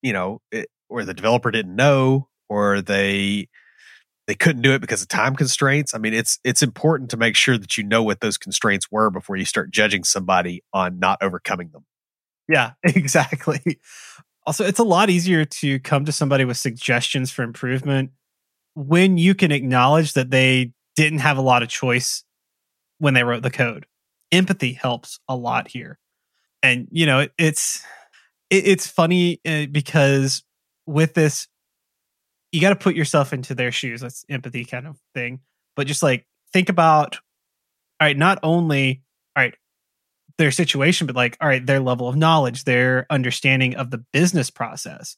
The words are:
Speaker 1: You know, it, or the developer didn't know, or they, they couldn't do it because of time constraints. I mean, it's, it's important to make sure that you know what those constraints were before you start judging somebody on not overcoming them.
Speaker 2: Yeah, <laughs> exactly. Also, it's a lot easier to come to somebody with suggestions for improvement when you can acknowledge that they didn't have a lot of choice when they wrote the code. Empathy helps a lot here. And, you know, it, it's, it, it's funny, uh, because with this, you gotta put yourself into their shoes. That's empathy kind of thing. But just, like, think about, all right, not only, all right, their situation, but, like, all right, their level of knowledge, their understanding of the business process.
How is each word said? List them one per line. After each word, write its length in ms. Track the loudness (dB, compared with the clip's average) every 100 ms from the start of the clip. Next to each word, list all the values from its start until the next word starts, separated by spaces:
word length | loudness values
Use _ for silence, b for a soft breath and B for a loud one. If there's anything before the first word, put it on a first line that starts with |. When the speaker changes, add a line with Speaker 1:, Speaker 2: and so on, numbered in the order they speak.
Speaker 1:
You 120 | -4
know, 280 | -4 -4 -8 _
it, 180 | -10 -10 _ _
or 140 | -10
the 100 | -8
developer 380 | -2 0 2 0
didn't 240 | -4 -6 0
know, 540 | 2 4 2 0 -2 _ _
or 340 | -2 0 0
they, 640 | 0 0 0 0 -2 -4 -6 b b b b b b _ -10
they 80 | 0
couldn't 260 | 0 2
do 120 | 2
it 60 | 2
because 200 | 0 -6
of 60 | -4
time 280 | -2 0 0
constraints. 580 | -2 0 0 0 -2
I 40 | -6
mean, 160 | -4
it's, 260 | -2 -2 -4
it's 180 | -2 0
important 480 | 0 0 -2 -2 -4
to 60 | -2
make 180 | 0 2
sure 220 | 2 0
that 200 | -2 -8
you 60 |
know 200 | 0 0
what 180 | 0 -2
those 160 | -4 -6
constraints 540 | -6 -4 0 -2 -2
were 180 | -2 -2
before 260 | -2 -8 -6
you 100 | -4
start 260 | -4 -4
judging 320 | 0 0 0
somebody 600 | -2 -2 0 0 0 -8 _
on 260 | -4 -2 0
not 180 | -2 0
overcoming 480 | -2 -6 -6 -8 -8
them. 140 | -18 _ _ _ _ _ _ 0
Speaker 2:
Yeah, 260 | 0 0 0
<laughs> 60 |
exactly. 960 | 0 0 2 0 0 -4 -4 -4 -4 -6 B B B B _ _ -8
Also, 180 | -4 -2
it's 140 | 0
a 40 |
lot 260 | 2 4 4
easier 360 | 2 2 2 0
to 340 | -2 -2 -2
come 260 | 0 -2 0
to 60 |
somebody 340 | -2 0 2 0
with 120 | -2
suggestions 720 | -6 -6 -2 0 0 -4 -4
for 120 | -6
improvement 680 | -8 -6 -4 -4 0 -2 -2 _ _ _ _ _ _ -14
when 420 | 0 4 4 6
you 180 | 4 4
can 160 | 2
acknowledge 640 | 0 0 2 4 2 2
that 180 | -2 0
they 400 | 2 4 2 -2 _ _ 0
didn't 240 | 0 2
have 180 | 0 2
a 40 |
lot 200 | 2 2
of 60 | 2
choice 540 | -4 -2 -2 -2 -8 _ _ _ _ _ _ _ _
when 140 | 2
they 100 | 2
wrote 200 | 2 -2
the 80 | -4
code. 340 | -2 -4 -4 -18 _ _ _ _
Empathy 420 | 2 2 0 -4
helps 460 | -4 -4 -4 -8 -20 -8
a 80 | -6
lot 320 | -4 -4 -6
here. 320 | -14 -14 -20 _ _ _ _ _ _
And, 260 | 0 0 -2
you 140 | 0 2
know, 140 | 2
it, 120 | 0 0
it's, 460 | 0 0 -6 -8 B B B B B _ _
it, 180 | 0 2
it's 200 | 0 0
funny, 520 | 0 2 2 2 -2 -4
uh, 180 | -4 -2
because 720 | -4 -2 2 4 4 0 -4 _ _ _ _ -6
with 280 | 0 0
this, 340 | 2 0 0 -12 _ _ _ _ _ _ _ _ _ _
you 80 | 2
gotta 140 | 2 4
put 200 | 0 0
yourself 360 | 0 0 0
into 220 | -4 -8 -6
their 160 | -4
shoes. 300 | -4 -6 -10
That's 240 | -14 -16 -12
empathy 360 | -12 -10 -12 -10
kind 220 | -12 -14
of 100 | -20 _
thing. 260 | -10 -10 -10 _ _ _ -8
But 120 | -4
just, 160 | 0
like, 220 | 0 0 _ _ _
think 180 | 0 2
about, 480 | 4 6 6 2 -6 _ _ _ _ _ _ _ _
all 80 | 0
right, 100 | 4
not 220 | 2 2
only, 600 | 2 2 2 2 0 -2 _ _ _ -2
all 80 |
right, 120 | -2 -4 _ _ _ _ _ _ _ 0
their 140 | 0
situation, 560 | 2 0 2 2 0 -2
but, 80 | -2
like, 220 | -2 0
all 60 | 0
right, 180 | 0 2
their 140 | 0
level 280 | 0 -2 -2
of 60 | 2
knowledge, 480 | 4 4 2 -4 0
their 400 | 2 2 0 0
understanding 640 | -2 -2 -2 0 2 0 -4
of 160 | -8
the 80 | -10 -4
business 360 | 0 2 0 -4
process. 640 | _ -10 -10 -14 -14 -18